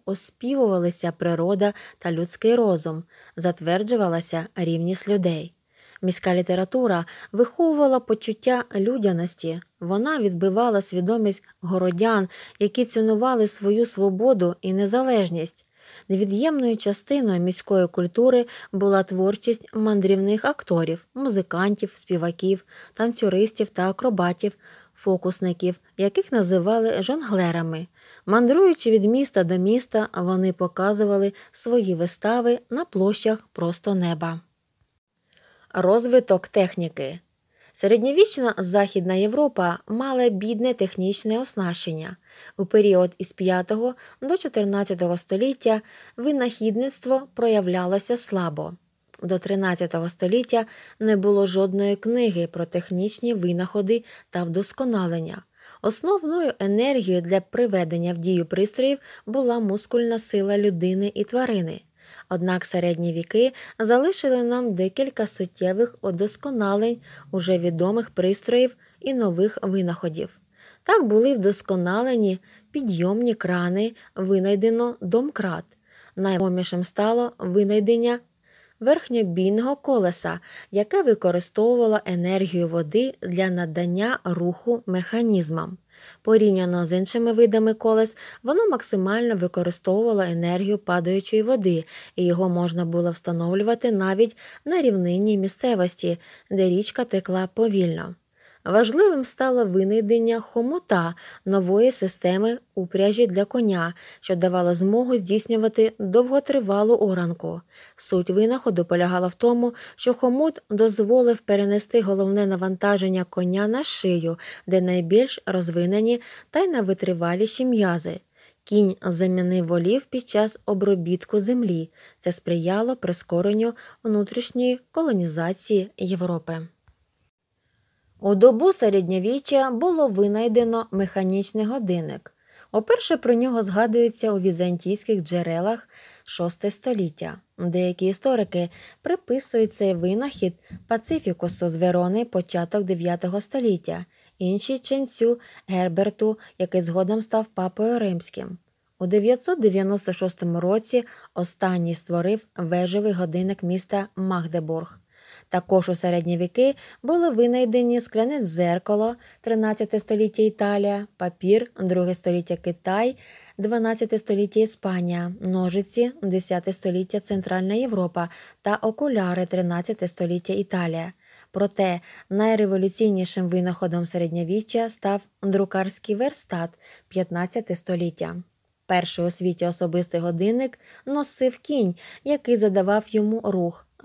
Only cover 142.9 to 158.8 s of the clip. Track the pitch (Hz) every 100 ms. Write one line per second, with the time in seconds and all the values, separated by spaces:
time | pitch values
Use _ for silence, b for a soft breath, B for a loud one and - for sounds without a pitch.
142.9 | 180 175 170 180 196 - 269 240 175 -
143.9 | 170 180 b b b 185 202 - 262 -
144.9 | 269 262 - 233 240 B B - 185 180
145.9 | 170 202 202 214 220 B B 180 185 170
146.9 | 175 190 220 220 220 220 - 185 196 220
147.9 | 240 208 170 - - - 180 _ _ _
148.9 | _ 180 208 208 254 - 349 220 190 190
149.9 | 202 196 180 185 - 175 170 175 220 220
150.9 | 247 233 B B - 175 - 185 180 170
151.9 | 165 - 170 180 220 - - 165 175 180
152.9 | 202 208 180 175 170 185 196 175 185 -
153.9 | 202 202 - 190 180 165 170 156 160 170
154.9 | - _ B B B B 180 - 190 180
155.9 | 175 180 175 170 175 175 - 269 277 B
156.9 | B 247 339 339 226 240 247 247 247 240
157.9 | 240 240 220 233 294 190 165 175 175